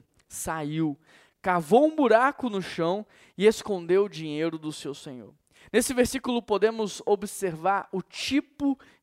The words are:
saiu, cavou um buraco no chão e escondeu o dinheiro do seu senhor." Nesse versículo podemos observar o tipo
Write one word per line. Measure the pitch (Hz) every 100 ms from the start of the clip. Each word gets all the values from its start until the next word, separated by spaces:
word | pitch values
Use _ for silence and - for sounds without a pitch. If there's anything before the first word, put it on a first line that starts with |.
| _ _ _
saiu, | - 180 160 147 156 160 139 _ - _ _
cavou | 190 175 151 226 311
um |
buraco | 311 247 220 262 - 247
no | 196
chão | 175 - 165 202 214 _ _ -
e | 208
escondeu | 220 - 190 170 185 202
o |
dinheiro | 156 156 147 165 160
do | 156
seu | 147 147
senhor." | - 147 127 107 _ _ _ -
Nesse | 233 247
versículo | 247 240 262 - 240
podemos | - 196 214 226 208 - -
observar | 202 202 - 190 156 180 196 -
o | 190
tipo | - - - 277 - - 285 269 - _